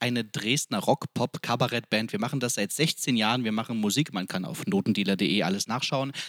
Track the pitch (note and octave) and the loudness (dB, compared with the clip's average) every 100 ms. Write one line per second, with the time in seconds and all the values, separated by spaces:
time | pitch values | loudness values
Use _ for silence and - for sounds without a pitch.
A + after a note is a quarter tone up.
0 | B2 B2 A2 - G#2+ D3 - G#2+ G2 C3+ | -2 0 -2 -2 0 0 0 0 2 2
1 | - - B2 - - B2 B2+ A#2+ - A2 | 0 -2 -2 -2 -2 0 0 -2 0 0
2 | A2 G#2 A#2+ C#3 B2 - G2+ - D#3 - | 0 -2 -2 -2 -2 0 -2 0 0 0
3 | - A#2+ G#2+ B2 A2+ G#2+ A2 A#2 G#2 A2 | 0 2 4 2 0 -2 -2 0 2 2
4 | D#3+ F#2+ F2+ F#2 F2 - - G2 - G2+ | 0 -2 -4 -4 -4 -6 0 2 2 2
5 | F#2+ F#2 F#2+ G#2+ E2 G2 - A#2+ - C#3 | 2 2 2 2 2 0 -2 -4 -2 -2
6 | C3+ - | -4 -6